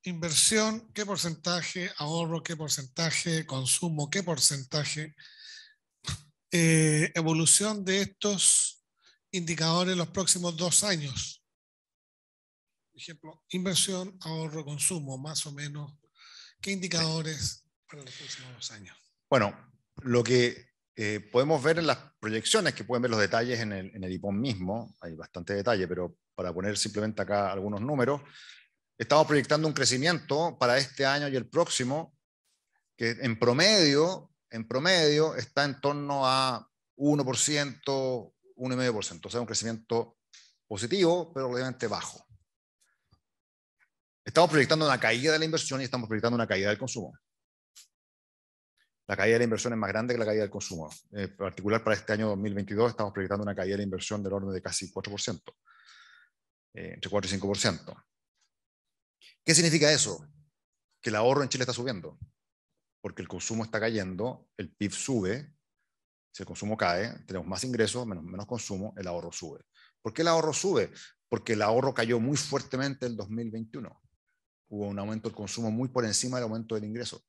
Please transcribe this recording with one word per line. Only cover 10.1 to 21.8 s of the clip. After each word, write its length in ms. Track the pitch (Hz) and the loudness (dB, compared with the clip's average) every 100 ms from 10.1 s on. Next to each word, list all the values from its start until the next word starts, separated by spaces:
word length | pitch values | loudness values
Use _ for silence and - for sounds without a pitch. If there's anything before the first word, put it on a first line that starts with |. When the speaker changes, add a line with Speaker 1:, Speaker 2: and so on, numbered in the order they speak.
| 190 175 185 175 160 | -2 0 0 -2 -2
Speaker 1:
dos 280 | 175 - | 2 2
años. 580 | 208 175 143 117 - - _ _ _ _ _ _ _ _ _ _ _ _ _ _ _ | 2 -2 -2 -6 -8 -10 _ _ _ _ _ _ _ _ _ _ _ _ _ _ _
Por 80 | 156 | -18
ejemplo, 440 | - 160 156 151 _ | -16 -16 -18 -20 _
inversión, 680 | 180 185 170 - 180 185 190 | -4 0 2 0 -2 -6 -10
ahorro, 440 | 165 160 160 156 | -8 -6 -4 -6
consumo, 540 | 143 147 - 180 139 131 | -8 -2 0 0 -6 -8
más 280 | 143 156 156 | -6 -6 -6
o 60 | |
menos. 400 | 143 147 147 147 - _ _ - - - _ | -8 -8 -8 -12 -16 _ _ -20 -20 -20 _
¿Qué 100 | 196 | -6
indicadores 960 | 196 180 170 160 160 160 151 - - _ _ _ | -4 -2 0 0 -2 -4 -4 -6 -6 _ _ _
para 160 | 147 | -20
los 100 | 135 | -18
próximos 380 | 127 143 - 127 | -16 -14 -14 -16
dos 180 | 120 - | -14 -14
años? 260 | 110 95 - _ _ _ | -14 -18 -20 _ _ _
Speaker 2:
Bueno, 440 | 135 101 - - _ _ - | 2 2 -2 -20 _ _ -12
lo 200 | 127 120 | 0 2
que, 520 | 113 127 120 - - _ _ | 4 4 4 0 -18 _ _
eh, 240 | - 104 107 | -6 -4 -4
podemos 420 | 104 123 143 156 | 0 2 4 2
ver 200 | 135 165 | 2 2